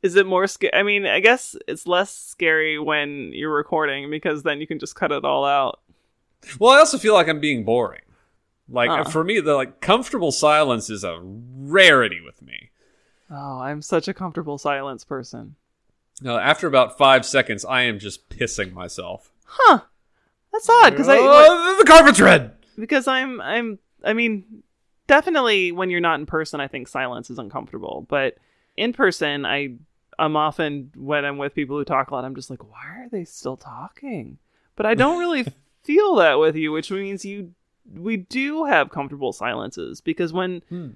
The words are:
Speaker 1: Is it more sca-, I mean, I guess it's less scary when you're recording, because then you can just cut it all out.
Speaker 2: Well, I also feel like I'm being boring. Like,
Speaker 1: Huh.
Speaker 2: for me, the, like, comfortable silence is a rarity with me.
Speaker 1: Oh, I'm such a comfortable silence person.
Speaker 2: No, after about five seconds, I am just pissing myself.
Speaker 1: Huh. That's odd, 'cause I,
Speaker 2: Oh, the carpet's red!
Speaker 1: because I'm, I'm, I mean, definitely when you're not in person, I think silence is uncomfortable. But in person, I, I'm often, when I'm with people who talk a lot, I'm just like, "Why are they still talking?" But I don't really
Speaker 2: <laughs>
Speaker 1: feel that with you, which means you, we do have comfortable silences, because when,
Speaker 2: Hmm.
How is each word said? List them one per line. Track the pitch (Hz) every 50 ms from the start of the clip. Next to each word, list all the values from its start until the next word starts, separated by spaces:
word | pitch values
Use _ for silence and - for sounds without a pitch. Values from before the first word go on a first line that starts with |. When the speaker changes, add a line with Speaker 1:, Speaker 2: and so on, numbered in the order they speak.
Speaker 1:
Is | - 190 175
it | 196 196
more | 190 202 180 190
sca-, | 190 - - 196 - -
I | -
mean, | 202 208 208 202 196
I | 156 98 175
guess | 185 226 247 262 - - - - -
it's | - - 160 -
less | - 175 175 196 202 -
scary | - - - - _ 175 165 160 156 156 156 156 151
when | 151 151 151 151 147 147 143 143 127 82 -
you're | 76 139 156 151
recording, | 147 147 - - 160 156 147 135 139 139 143
because | 151 156 - 180 156 151
then | 139 165 147 143
you | 151
can | - 170 156
just | - - -
cut | - 196 156
it | 147 139 -
all | 143 139 139 139
out. | 139 143 139 135 123 - _ _ _ _ _ _ _ _ _ _ _ _ _ _ - -
Speaker 2:
Well, | - 208 233
I | 269 285
also | 311 311 294
feel | 254 - 214 214
like | 185 165
I'm | 156 160 151
being | 143 151 143 120 107
boring. | 104 117 123 117 95 - - _ _ _ _ _ _ _ _ _ _ _ _ _
Like, | _ 123 123 120 120
Speaker 1:
Huh. | 170 151 156
Speaker 2:
for | 151 156 160 160
me, | 180 214 220
the, | 156 151 147
like, | 139 131 127 - _
comfortable | - - 196 240 254 - - 240 170 151
silence | 135 - - 151 151 151 156 139 123 113 104 -
is | 110 98 92
a | 90 82 85
rarity | 87 92 98 107 120 123 127 131 135 139 156 190 190 175 147 135 120 107 92 85 85
with | - _ _
me. | 65 64 62 - - _ _ _ _ _ _ _ _ _ _ _ _ _
Speaker 1:
Oh, | 156 143 139 139 131 127
I'm | 127 135 147 151 151
such | - 202 165 -
a | - 190
comfortable | - 190 180 156 - 160 151 143
silence | 139 - 151 143 139 139 139 131 113 -
person. | _ 143 135 123 - - 120 113 107 147 _ _ _ _ _ _ _ _ _ _ _ _ - 131
Speaker 2:
No, | 127 123 117
after | 92 135 156 - -
about | 170 135 131 127 117 -
five | - 143 135 135 131 117
seconds, | - - 135 123 - 113 101 -
I | - 131 127 123
am | 120 110 101
just | 104 104 92 - _ _
pissing | - - 120 117 - - 101 90 92
myself. | 95 90 87 - - 90 90 92 - _ _ _ _ _
Speaker 1:
Huh. | _ - - 539 453 311 208 - _ _ _ _ _ _ _ _ _ _ _ _ _
That's | - 440 - -
odd, | 453 480 453 262 -
'cause | - 285
I, | 269 - -
Speaker 2:
Oh, | - - 285 - 302 311 349 339 339 359 381
the | 392 427
carpet's | - 320 330 320 285 240 -
red! | - - 180 151 127 110 - _ _ _ _
Speaker 1:
because | - 214 226 294 269 254
I'm, | 277 262 262 262 269 254 226
I'm, | 95 127 190 226 240 226 208 190 _ _ _ _ -
I | - 214
mean, | 226 233 226 220 202 185 _ 220 208 _ _ _ _ _ _ _ _ _
definitely | - 285 294 311 370 339 302 254 233 214 196 185 180
when | 170 175 185 185
you're | 175 175
not | 170 170 160 143
in | 156
person, | - - 160 160 - - 147
I | 139
think | 139 - 135 123 -
silence | - 135 131 123 123 123 120 -
is | 120 -
uncomfortable. | - - - 135 - - - - - - - 64 - _
But | - 143 135 131 - _ _ _ _ _ _ _ _
in | - 208 233
person, | 233 - 269 190 170 - 165 147 143 143 139
I, | 95 - 143 143 135 123 120 - _ _ _ _ _ _ -
I'm | 160 156 156
often, | 151 151 156 143 - 165 147 147 143 131 135 _
when | - 139 135 147 147 143
I'm | 143 139
with | 139 139 143 _
people | - 147 127 143
who | 147 143
talk | - 147 131 135 -
a | 143
lot, | 135 127
I'm | 131 135
just | 131 131 -
like, | 131 - - _
"Why | _ - - - 170
are | 226 254 240
they | 240 196 170
still | - - - - 127 131
talking?" | 131 - - 120 117 123 196 _ _ - 277 233 165 113 65 - _ _ _ _ _ _ _ _
But | - 214
I | 214 233
don't | - 254 285 339 349
really | 349 349 330 277 240 139 - _ _
Speaker 2:
<laughs> | _ _ _ _
Speaker 1:
feel | - 294 359 415 403 359
that | 226 175 160 139
with | 139 156 156 156
you, | 156 156 151 151
which | 156 160 -
means | 196 190 196 196 196 190 -
you, | 196 202 202 190 170 175 _ _ _ _ _ _ 233 -
we | 160 170 214 226
do | 202 180 _ - 262 269 285 302 311 320
have | 285 247 160 139 -
comfortable | - 160 139 135 143 139 139 120
silences, | 95 - 101 120 113 117 107 - - - 82 60 - -
because | _ 170 160 - 180 165 160
when, | 185 185 185 180 170 _
Speaker 2:
Hmm. | _ 170 180 170 131 -